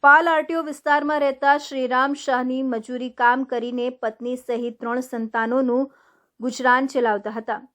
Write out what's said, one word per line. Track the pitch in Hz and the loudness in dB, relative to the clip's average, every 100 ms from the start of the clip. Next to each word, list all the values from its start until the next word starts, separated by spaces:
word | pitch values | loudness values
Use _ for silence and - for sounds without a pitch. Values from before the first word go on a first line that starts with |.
પાલ | 285 302 339 | 8 6 6
આરટીઓ | 320 302 330 | 0 0 -4
વિસ્તારમાં | 302 294 - 294 294 302 | -4 -6 0 0 2 0
રહેતા | 277 269 277 294 | 0 0 2 2
શ્રીરામ | 285 269 254 254 269 | 0 -4 0 2 0
શાહની | 285 - 247 254 254 | -2 -2 -2 0 -2
મજૂરી | 262 233 220 247 254 | -2 -4 -6 -8 -8
કામ | 233 240 254 | 0 2 2
કરીને | 262 240 240 247 240 | -2 -4 -4 -4 -4
પત્ની | 247 226 220 240 254 | -4 -8 -6 -8 -8
સહિત | 254 240 240 233 | -6 -6 -6 -8
ત્રણ | 233 240 | -6 -6
સંતાનોનું | 254 240 226 226 226 254 262 247 277 _ _ _ _ _ | -6 -8 -6 -4 0 0 2 0 -2 _ _ _ _ _
ગુજરાન | 240 254 254 247 269 | -8 -2 2 2 2
ચલાવતા | 269 240 208 208 | 0 0 0 -4
હતા. | 214 220 - 262 | -10 -6 -8 -8